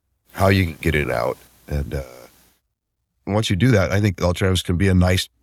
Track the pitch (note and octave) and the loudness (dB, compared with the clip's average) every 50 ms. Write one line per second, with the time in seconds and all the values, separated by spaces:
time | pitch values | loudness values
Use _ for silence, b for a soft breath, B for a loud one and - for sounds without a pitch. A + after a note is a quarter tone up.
0 | _ _ _ _ _ _ - - F#2+ G2 G2+ F#2+ F#2 E2 D2+ - - E2 D2+ D2+ | _ _ _ _ _ _ -6 0 2 2 4 2 2 -2 -4 -4 -4 -2 0 0
1 | C2+ A#1 B1 A#1 A#1 C2 - - - _ _ _ _ - D2 D2 C2+ A1 - C3+ | -2 -2 -4 -4 -4 -4 -6 -8 -12 _ _ _ _ -6 -6 -4 -4 -4 -6 -8
2 | - B1 B1 B1 A#1+ - _ _ _ _ _ _ _ _ _ _ _ _ _ _ | -8 -10 -16 -20 -20 -20 _ _ _ _ _ _ _ _ _ _ _ _ _ _
3 | _ _ _ _ - F#2+ G2 G#2+ A2 - G#2 E2+ A#2 B2+ A2 F#2+ F2+ - F#2 G#2 | _ _ _ _ -8 -4 -2 -2 0 0 0 2 2 4 4 2 2 0 0 0
4 | G#2 G#2 F2 - F2 F2+ F2 - G2+ F#2 F#2 F2+ - - F2 E2+ G2 F#2+ F#2 F2+ | 0 -2 -2 0 -2 -2 -2 0 0 0 0 0 -2 -2 -2 0 2 2 4 4
5 | F2+ F#2 F#2 F2+ - - _ _ | 4 4 2 0 -2 -6 _ _